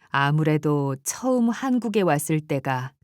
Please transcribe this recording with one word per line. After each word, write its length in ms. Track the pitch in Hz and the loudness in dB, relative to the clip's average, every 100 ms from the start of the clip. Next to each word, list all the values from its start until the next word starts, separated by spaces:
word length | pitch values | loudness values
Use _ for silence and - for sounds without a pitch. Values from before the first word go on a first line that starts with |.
| _ | _
아무래도 840 | 139 143 151 156 151 151 147 139 135 | 0 2 2 2 2 2 0 -2 -4
처음 460 | - - 254 254 233 | -8 -4 0 2 0
한국에 520 | 214 269 247 226 208 | 0 -2 -2 0 2
왔을 380 | 175 147 - 156 | 2 2 0 -2
때가 520 | 151 139 135 127 131 - | -2 -4 -2 -4 -6 -12